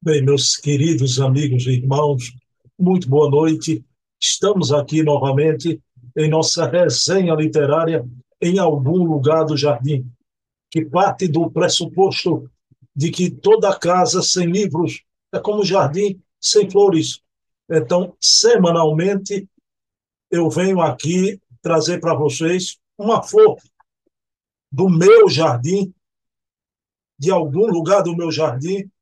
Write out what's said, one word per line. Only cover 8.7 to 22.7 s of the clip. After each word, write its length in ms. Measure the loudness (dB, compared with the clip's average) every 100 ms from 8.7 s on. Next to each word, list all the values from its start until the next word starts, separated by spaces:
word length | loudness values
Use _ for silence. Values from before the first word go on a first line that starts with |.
| 0 0 0 0
Lugar 400 | 0 0 0 0
do 100 | -2
Jardim, 500 | -2 -2 -2 -4 -6 -16 _ _ _ _ _
que 140 | -6
parte 420 | -4 0 0 0 -2
do 240 | 0 -2
pressuposto 1000 | 0 0 -2 -4 0 0 0 -4 -4 -6 _ _ _ _
de 180 | -4 -4
que 200 | -2 -4
toda 480 | -2 2 2 2 -2
casa 420 | 0 0 0 0
sem 260 | -2 -2 -2
livros 580 | -2 -2 -2 -4 -6 _ _ _
é 80 | -10
como 220 | -6 -2
um 40 | 0
jardim 560 | 0 0 -2 -4 -4 _ _
sem 320 | 0 0 2
flores. 520 | 4 4 4 -2 -8 _ _ _ _ _
Então, 420 | -2 0 -2 -2 -4
semanalmente, 1300 | 0 4 4 4 4 2 2 0 0 -2 -4 -8 -10 _ _ _ _ _ _ _ _
eu 200 | -2 0
venho 320 | 0 0 0
aqui 580 | 0 -2 -4 -2 -2 -4 _ _
trazer 400 | -2 0 0 -4
para 120 | -2
vocês 640 | 0 -2 -2 -2 -2 -4